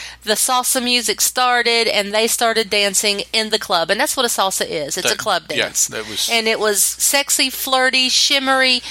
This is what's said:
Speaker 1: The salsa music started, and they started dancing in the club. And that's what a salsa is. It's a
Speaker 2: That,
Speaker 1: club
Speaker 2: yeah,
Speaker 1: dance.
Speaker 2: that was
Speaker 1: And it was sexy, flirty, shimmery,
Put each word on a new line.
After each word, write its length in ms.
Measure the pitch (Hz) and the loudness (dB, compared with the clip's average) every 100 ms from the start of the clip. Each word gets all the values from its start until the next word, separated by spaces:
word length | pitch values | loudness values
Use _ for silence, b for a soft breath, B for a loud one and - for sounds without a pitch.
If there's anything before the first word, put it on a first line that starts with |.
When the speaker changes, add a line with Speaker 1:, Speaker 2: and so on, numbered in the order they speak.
| B B | B B
Speaker 1:
The 120 | 208 208 | -4 0
salsa 460 | - 254 269 262 | 0 0 0 0
music 380 | 247 247 220 202 | 2 0 0 0
started, 680 | - - 247 240 233 233 214 | -2 0 0 2 2 2 2
and 240 | 208 202 | 0 0
they 140 | 214 226 | 0 0
started 420 | - 233 226 208 | 2 0 0 0
dancing 540 | 208 202 190 208 202 - | 0 0 0 0 -2 -2
in 160 | 220 220 | -4 -2
the 100 | 214 | -2
club. 320 | - 180 165 | 0 0 0
And 80 | 202 | 0
that's 160 | 302 - | 0 0
what 100 | 233 | -2
a 40 | |
salsa 360 | - 190 - 190 | 0 -2 -2 -4
is. 300 | 165 143 185 | -4 -6 -4
It's 80 | 233 | -2
a 40 | |
Speaker 2:
That, 80 | 214 | -2
Speaker 1:
club 260 | 220 175 - | 0 -2 -2
Speaker 2:
yeah, 140 | 123 | -2
Speaker 1:
dance. 240 | 101 - - | -2 0 -2
Speaker 2:
that 200 | 113 110 | -4 -8
was 220 | 104 - | -4 -2
Speaker 1:
And 160 | 233 220 | 0 0
it 100 | 214 | 0
was 220 | 214 202 | 0 2
sexy, 680 | - - - 277 277 - 269 | 0 0 0 0 0 0 0
flirty, 580 | - 269 262 254 262 254 | -2 0 2 2 2 2
shimmery, 760 | - - 277 262 262 254 247 - | 2 2 2 2 2 4 2 -2